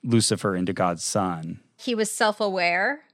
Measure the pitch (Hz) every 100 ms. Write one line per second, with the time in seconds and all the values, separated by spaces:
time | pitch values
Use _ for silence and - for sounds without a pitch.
0 | 123 117 - 101 104 92 92 92 90 82
1 | - 107 92 85 80 87 _ _ - 226
2 | 208 - 220 208 208 190 175 175 220 294
3 | _